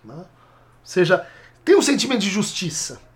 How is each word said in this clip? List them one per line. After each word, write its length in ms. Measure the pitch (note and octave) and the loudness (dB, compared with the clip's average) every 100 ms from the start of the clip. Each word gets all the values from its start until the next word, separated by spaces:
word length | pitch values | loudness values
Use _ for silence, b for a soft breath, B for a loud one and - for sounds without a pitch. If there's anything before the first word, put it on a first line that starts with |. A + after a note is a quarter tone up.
né? 120 | G#2+ D3+ | -18 -20
Ou 100 | F3+ _ b b b b | -20 _ b b b b
seja, 420 | - F3+ E3+ F3+ B B B B | -8 0 2 2 B B B B
tem 120 | - G4 | 4 4
um 60 | |
sentimento 400 | - C#4 A#3+ B3 | 4 0 0 -2
de 80 | G3 | -2
justiça 720 | G3 G3 - F3 D3+ - B2 - | -2 -4 -4 -8 -6 -10 -12 -20